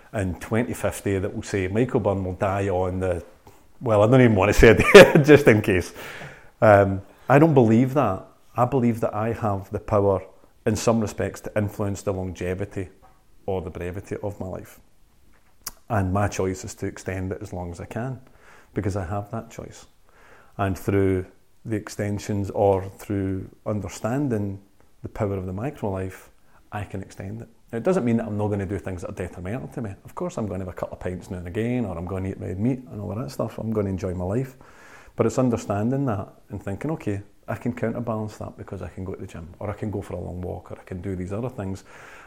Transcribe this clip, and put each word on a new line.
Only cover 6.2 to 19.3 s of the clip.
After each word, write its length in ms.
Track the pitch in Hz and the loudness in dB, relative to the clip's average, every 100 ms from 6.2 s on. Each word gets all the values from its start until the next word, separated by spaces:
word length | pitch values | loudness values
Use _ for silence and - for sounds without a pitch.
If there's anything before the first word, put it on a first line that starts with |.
| - - - - | -16 -18 -20 4
Um, 420 | 113 101 98 95 - - - | 8 8 8 2 -8 -8 4
I 100 | 135 | 6
don't 140 | 160 | 8
believe 400 | 143 113 113 131 | 6 6 6 4
that. 340 | 135 120 92 - _ _ - | 2 0 -2 -10 _ _ -2
I 100 | 120 | 0
believe 340 | 139 120 107 | 2 2 0
that 160 | 107 107 | -2 -2
I 160 | 110 | -4
have 380 | 110 110 98 98 | -2 -2 -4 -6
the 80 | 98 | -8
power, 420 | - 107 101 95 - - - _ | 0 2 4 2 -2 -16 -20 _
in 120 | - 107 | -2 0
some 260 | - 113 | 2 0
respects, 400 | 104 - 95 95 | 0 -4 -6 -6
to 160 | - - | -6 -4
influence 460 | 104 - 101 98 | -4 -4 -6 -4
the 100 | - | -4
longevity 760 | 92 92 87 90 92 101 - 92 - - _ _ - - | -4 -6 -6 -6 -4 -6 -8 -10 -14 -20 _ _ -14 -6
or 160 | 95 | -6
the 80 | 87 | -6
brevity 440 | 85 87 87 - - | -8 -8 -10 -10 -8
of 180 | 104 95 | -8 -8
my 60 | 92 | -10
life. 340 | 90 - - _ _ _ _ _ _ _ _ - - - | -10 -14 -20 _ _ _ _ _ _ _ _ -18 -18 -4
And 240 | 107 92 | -2 0
my 140 | 95 101 | 0 -2
choice 360 | - 95 92 | -2 -2 -4
is 120 | 107 - | -10 -10
to 100 | 98 | -10
extend 460 | - - 95 92 | -8 -8 -6 -6
it 100 | 95 | -8
as 100 | 95 | -10
long 200 | 92 90 | -10 -10
as 100 | 85 | -10
I 40 | 104 | -12
can, 360 | - 123 123 - - - - - - | -8 -8 -10 -16 -20 -20 -20 -12 -6
because 200 | 98 98 | -4 -4
I 100 | 95 | -4
have 260 | 101 101 | -6 -8